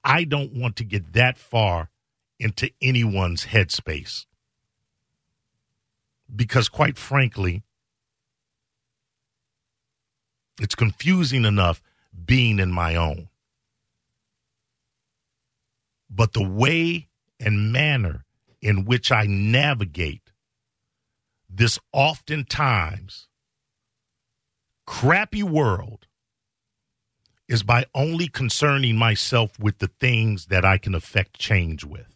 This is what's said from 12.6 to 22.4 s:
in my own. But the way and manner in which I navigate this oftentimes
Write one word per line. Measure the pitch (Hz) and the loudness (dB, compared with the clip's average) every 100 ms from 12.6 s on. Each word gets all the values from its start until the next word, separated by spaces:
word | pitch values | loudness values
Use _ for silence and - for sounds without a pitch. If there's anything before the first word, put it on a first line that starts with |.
in | 92 | 0
my | 87 85 | 0 0
own. | 82 80 - 82 _ _ _ _ _ _ _ _ _ _ _ _ _ _ _ _ _ _ _ _ _ _ _ _ _ _ _ _ | 0 -2 -4 -12 _ _ _ _ _ _ _ _ _ _ _ _ _ _ _ _ _ _ _ _ _ _ _ _ _ _ _ _
But | 95 113 | 0 0
the | - 95 | 2 -2
way | 98 135 165 165 170 - _ _ _ | 2 2 2 0 -4 -10 _ _ _
and | 110 104 104 | -2 0 0
manner | 123 151 135 95 71 - _ _ _ | 0 0 0 -2 -6 -14 _ _ _
in | 110 101 | 0 0
which | 98 123 - | 2 -2 2
I | 113 104 | 0 2
navigate | 98 104 123 147 123 95 80 80 - _ _ _ _ _ _ _ _ _ _ _ _ _ | 0 2 2 0 -2 -4 -4 -6 -6 _ _ _ _ _ _ _ _ _ _ _ _ _
this | 95 113 - _ | 0 0 0 _
oftentimes | - 143 156 - 151 | 0 0 0 -8 -8